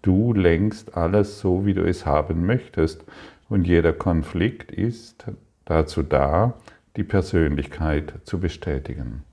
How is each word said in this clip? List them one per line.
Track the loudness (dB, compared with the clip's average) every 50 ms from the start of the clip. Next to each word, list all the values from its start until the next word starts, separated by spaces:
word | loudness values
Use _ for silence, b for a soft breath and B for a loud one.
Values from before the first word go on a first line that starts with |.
Du | 2 4 4 4 4 2 2
lenkst | 4 4 4 4 4 2 -2 -2 -6 -18 -10 -4
alles | -2 -2 0 2 0 0 0 -4 -4
so, | -2 0 0 2 2
wie | 0 0
du | 2 0
es | 0 -2 -2 0
haben | 0 0 2 2 0 -2 -2 0
möchtest, | 0 0 -2 -4 -6 -2 0 0 0 0 -6 -18 B B B B B B B B
und | B 0 0 2
jeder | 4 4 4 6 4 0
Konflikt | 0 -2 0 0 0 -2 -2 -2 -2 -2 -2 -2 -6 -16 -12
ist | -6 -4 -4 -4 -4 -6 -14 -20 _ _ -14 -14 -14 -14 _ _ _ _ _
dazu | 0 2 2 2 0 -2 -4 -2
da, | 2 2 2 2 4 4 2 2 2 0 B B B B B B B _
die | -8 -6
Persönlichkeit | 0 0 0 0 2 2 2 2 2 0 -2 -4 -6 -6 -4 -2 0 0 -2 -2 -6 -14 -16 -12
zu | -8 -6 -4
bestätigen. | -4 -4 -6 -6 -6 -6 -6 -6 -6 -8 -10 -10 -10 -10 -10 -14 -16 _